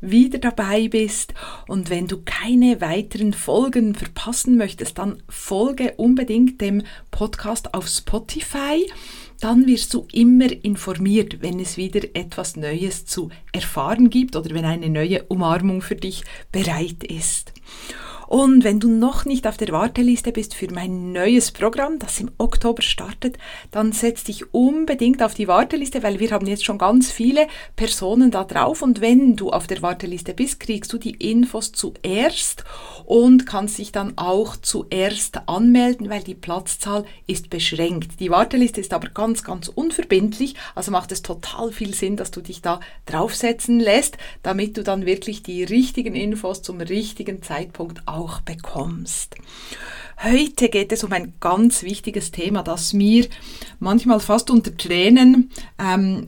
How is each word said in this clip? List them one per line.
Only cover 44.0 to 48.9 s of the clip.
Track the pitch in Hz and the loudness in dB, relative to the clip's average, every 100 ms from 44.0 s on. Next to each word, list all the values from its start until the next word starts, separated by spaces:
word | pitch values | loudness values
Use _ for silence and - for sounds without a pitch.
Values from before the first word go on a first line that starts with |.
| 277 - - - | 2 -6 -16 -8
damit | - 196 208 214 | -6 -4 -4 -4
du | |
dann | 202 196 | -4 -2
wirklich | 185 185 - 214 | -2 -2 -4 -10
die | - 180 | -10 -8
richtigen | 180 233 254 - 226 | 0 2 2 -2 -6
Infos | 214 208 214 185 190 | -4 -4 -4 -6 -8
zum | - 180 | -10 -10
richtigen | 165 196 220 - 208 190 | -6 -6 -6 -10 -10 -10
Zeitpunkt | - 151 175 - 170 165 - | -10 -10 -10 -10 -12 -10 -10
auch | 156 165 - | -8 -8 -8
bekommst. | - 165 - - 160 | -8 -10 -10 -8 -6